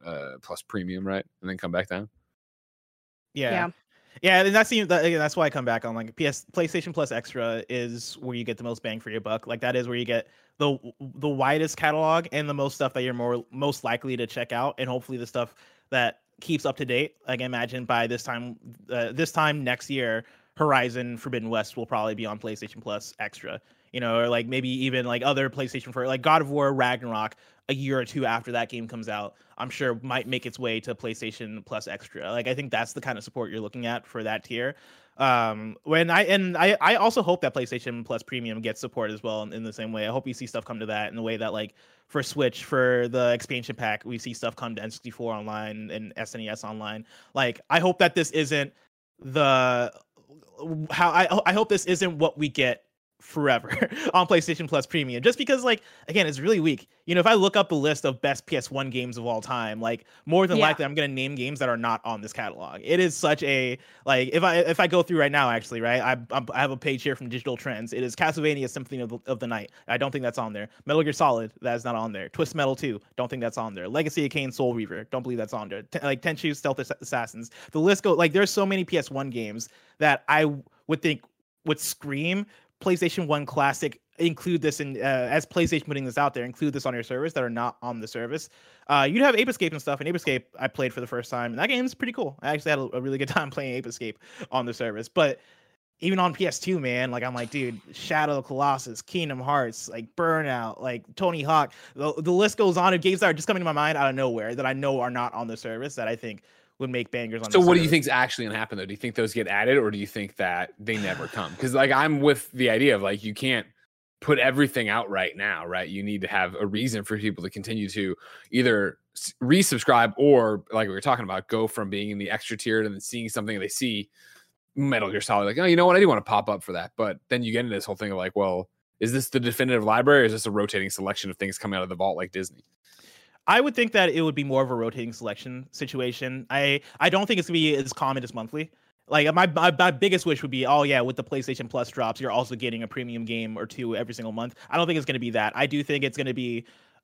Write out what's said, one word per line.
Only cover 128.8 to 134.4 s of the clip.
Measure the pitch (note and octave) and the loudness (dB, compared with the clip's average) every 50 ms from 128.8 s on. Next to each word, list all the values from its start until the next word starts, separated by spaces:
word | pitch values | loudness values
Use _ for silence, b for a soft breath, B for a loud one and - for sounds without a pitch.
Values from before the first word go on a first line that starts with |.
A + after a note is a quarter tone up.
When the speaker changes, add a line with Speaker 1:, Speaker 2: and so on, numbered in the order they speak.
| _ _ _ - | _ _ _ -4
Speaker 1:
is | G#2+ A#2 B2 | -2 0 0
this | C3+ B2+ - | -2 -2 0
the | - C3 | -2 0
definitive | A#2+ A#2+ A2+ - C3 B2+ B2 A2+ G#2+ | 0 0 0 0 0 2 2 2 4
library, | G#2+ A2 A#2+ B2+ C#3+ D3 C#3 A#2+ | 4 4 4 6 8 8 8 8
or | |
is | A2 G#2+ | 6 2
this | A2 - | 0 -4
a | A2+ | -2
rotating | G2+ G#2 G#2 G#2 - G2 G2 F#2+ | 0 0 0 0 0 -2 -2 -2
selection | - - G2 G2 G2+ - - F#2+ | -4 -4 -4 -4 -4 -4 -4 -8
of | F2+ | -6
things | - G2 G2 F#2 | -4 -6 -6 -6
coming | - - G#2 G2 | -6 -6 -4 -2
out | F#2 F#2 | -2 -2
of | F2+ | -4
the | F#2 | -4
vault | E2+ F#2+ G2 E2 | -2 -2 -2 -2
like | E2+ F#2 F2+ - | -2 -6 -6 -6
Disney? | F#2+ F#2 - - _ _ _ _ _ b b b b b b b b b b b b - | -8 -8 -8 -10 _ _ _ _ _ b b b b b b b b b b b b 2
Speaker 2:
I | - G3+ A#3+ | 4 6 6
would | C#4 D4 A3+ | 6 2 2
think | B3 A#3 A3 - | 2 0 4 6
that | G3+ F#3 E3+ | 4 4 6
it | C3+ E3 | 4 2
would | D#3+ D#3 C#3 | 2 2 0
be | D3 | -2